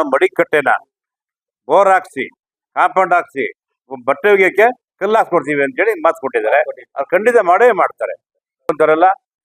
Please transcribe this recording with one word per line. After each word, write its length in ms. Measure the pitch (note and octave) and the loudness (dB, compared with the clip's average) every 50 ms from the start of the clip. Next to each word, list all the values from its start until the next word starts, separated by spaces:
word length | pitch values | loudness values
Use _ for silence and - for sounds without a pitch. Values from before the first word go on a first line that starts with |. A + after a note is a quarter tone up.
| D#3 | -2
ಮಡಿಕಟ್ಟೆನ 680 | C#3 C3 C#3+ F3+ F#3+ - - E3+ - D#3 D3+ C3+ B2+ A2+ - _ _ _ _ _ _ _ _ _ _ _ _ _ _ _ _ _ - | 0 0 0 0 0 0 -2 -4 0 0 -2 0 0 -2 -2 _ _ _ _ _ _ _ _ _ _ _ _ _ _ _ _ _ 0
ಬೋರ್ 200 | D3+ F#3 G3 F#3+ | 2 2 4 4
ಹಾಕ್ಸಿ, 420 | F#3+ F3+ F#3 - - C#3 A2 - _ _ _ _ _ _ _ _ - | 2 0 -2 -6 -10 -10 -10 -10 _ _ _ _ _ _ _ _ -4
ಕಾಂಪೌಂಡ್ 380 | C3+ E3 F3+ - F#3 F#3 F3 F3+ | -2 -2 0 0 0 0 0 0
ಹಾಕ್ಸಿ, 400 | F3 D3 - - C3+ A#2 F#2+ - _ _ _ _ _ _ _ C3+ B2+ A#2 | -2 -2 -4 -8 -8 -8 -8 -10 _ _ _ _ _ _ _ -18 -12 -6
ಬಟ್ಟೆ 260 | C3 C#3 - - G#3 G3+ | -6 -6 -2 2 2 2
ಒಗೆಯಕ್ಕೆ 340 | G3 F#3+ F3 - G3+ A3 B3 B3 _ _ _ _ - | 4 2 0 2 2 2 2 0 _ _ _ _ -8
ಕಲ್ಲು 180 | F#3 G#3 G#3+ A3 | -4 -2 0 0
ಹಾಕ್ಸ್ಕೊಡ್ತೀವಿ" 460 | F#3 - F3 E3 C3+ C#3+ D3+ C#3+ C#3 | 0 0 -2 -4 -2 -2 -4 -2 -2
ಅಂತೇಳಿ 300 | C3+ B2+ - F#3+ A3+ G#3+ | -4 -2 -2 -2 -2 -2
ಮಾತು 280 | E3 D3+ E3 D#3+ - | 0 0 -2 -2 -2
ಕೊಟ್ಟಿದ್ದಾರೆ. 380 | C#3 B2+ A#2+ A2+ G#2+ G#2+ B2 D3 D#3 C#3 - B2+ A#2+ _ _ | -6 -6 -4 -2 -2 0 0 0 0 -2 -8 -16 -18 _ _
ಅವ್ರು 100 | C#3 C#3 | -10 -8
ಖಂಡಿತ 320 | - E3 F#3 G#3+ B3 A#3 A#3 | -2 -2 0 0 2 2 2
ಮಾಡೇ 300 | F#3+ E3+ F3+ G3 A#3+ B3 | 2 2 2 4 4 2
ಮಾಡ್ತಾರೆ. 420 | G#3+ F3 D3 - - - A2 F#2+ E2+ - _ _ _ _ _ _ _ _ _ - | 2 2 -2 -4 -4 -6 -10 -10 -10 -12 _ _ _ _ _ _ _ _ _ -10
ಅಂತಾರಲ್ಲ, 380 | D#3+ D3 D#3 D3+ D#3 D#3+ F3 F#3 G3 _ _ _ _ _ | -2 0 2 2 2 2 2 2 0 _ _ _ _ _